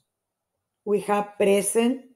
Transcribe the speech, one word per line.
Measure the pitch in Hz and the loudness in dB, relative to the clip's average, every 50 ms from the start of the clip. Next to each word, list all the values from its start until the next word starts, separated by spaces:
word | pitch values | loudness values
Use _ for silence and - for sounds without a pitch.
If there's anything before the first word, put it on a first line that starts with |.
| _ _ _ _ _ _ _ _ _ _ _ _ _ _ _ _ - | _ _ _ _ _ _ _ _ _ _ _ _ _ _ _ _ -6
we | 202 208 196 | -2 -2 -2
have | 190 - 202 202 208 - - | -2 -2 -2 -2 -2 -4 -2
present | - - 196 196 202 190 - - 226 233 240 277 - - - _ | 0 2 2 2 2 0 0 0 0 2 0 0 -2 -8 -16 _